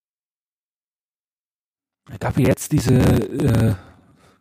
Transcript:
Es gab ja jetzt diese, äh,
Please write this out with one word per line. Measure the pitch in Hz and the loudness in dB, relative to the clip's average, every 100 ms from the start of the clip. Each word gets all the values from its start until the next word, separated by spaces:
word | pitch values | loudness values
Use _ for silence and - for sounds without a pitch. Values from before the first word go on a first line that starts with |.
| _ _ _ _ _ _ _ _ _ _ _ _ _ _ _ _ _ _ _ _ - | _ _ _ _ _ _ _ _ _ _ _ _ _ _ _ _ _ _ _ _ -20
Es | 110 | -8
gab | 117 - | -4 0
ja | 127 | 0
jetzt | - - | -2 -2
diese, | 151 117 | -2 2
äh, | - - - - - 135 113 110 98 - - _ _ _ _ | 2 4 2 -2 -2 0 2 0 -2 -10 -20 _ _ _ _